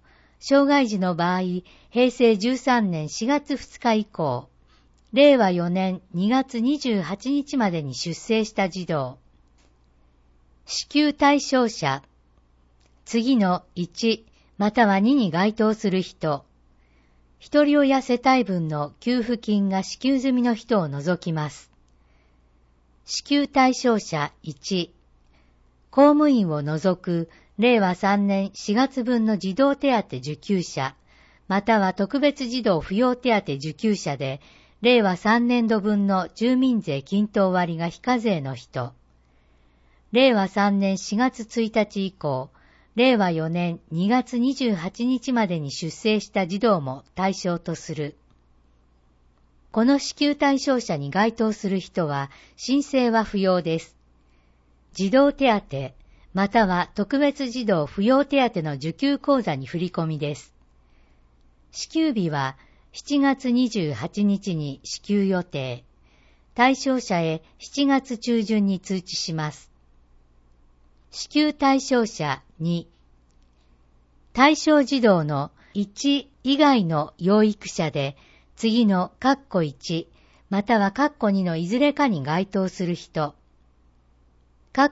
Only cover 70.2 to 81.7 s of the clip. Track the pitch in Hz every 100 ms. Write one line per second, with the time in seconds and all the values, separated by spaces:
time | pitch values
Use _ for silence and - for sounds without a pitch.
70.2 | _ _ _ _ _ _ _ _ _ -
71.2 | - 294 302 302 269 269 - 247 226 -
72.2 | 147 131 _ - 165 170 165 _ _ _
73.2 | _ _ _ _ _ _ _ _ _ _
74.2 | _ - 285 302 311 302 254 277 220 175
75.2 | 151 143 147 _ _ 202 202 - 277 277
76.2 | - _ 254 277 294 214 170 156 156 -
77.2 | 175 214 214 202 - - 156 147 139 -
78.2 | _ _ _ - 226 233 214 185 185 -
79.2 | 262 269 - 185 156 - - 165 - _
80.2 | _ _ - 196 202 226 196 196 294 -
81.2 | 208 196 180 165 175